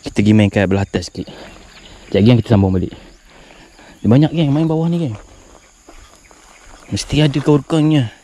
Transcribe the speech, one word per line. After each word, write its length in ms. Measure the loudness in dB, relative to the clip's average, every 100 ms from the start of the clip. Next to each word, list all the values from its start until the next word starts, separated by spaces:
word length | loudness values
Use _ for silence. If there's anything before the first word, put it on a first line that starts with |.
Kita 160 | -8 -2
pergi 160 | 2 2
main 160 | 2
kat 160 | 0 -2
belah 160 | -2
atas 240 | -4 -6 -8
sikit. 160 | -14 -16 -16 -20 -20 -20 -20 -20 -20 -6
Sekejap 80 | 0
lagi, 200 | 4 2
kita 60 | 2
sambung 240 | 2 2 0
balik. 160 | -4 -10 -20 -20 _ -20 -20 -20 -20 _ -20 -8
Dia 80 | 2
banyak, 200 | 4 2 0
geng, 160 | 0
main 160 | 0 -2
bawah 240 | -2 -2
ni, 160 | -4 -6
geng. 80 | -8 -16 -20 -20 -20 _ _ -20 -20 -20 -20 _ -20 -20 -20 -20 -20 -10
Mesti 320 | -10 -4 0
ada 160 | 0 0
kawan-kawannya. 720 | 0 0 0 -2 0 0 -2 -8